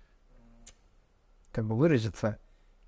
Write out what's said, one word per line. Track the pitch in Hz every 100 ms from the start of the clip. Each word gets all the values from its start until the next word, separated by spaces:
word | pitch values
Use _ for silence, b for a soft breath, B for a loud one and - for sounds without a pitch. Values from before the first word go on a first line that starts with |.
| b b _ - - - - - _ _ _ _ _ _ -
как | - 110
бы | 110
выразиться, | 170 131 110 - 110 104 - _ _ _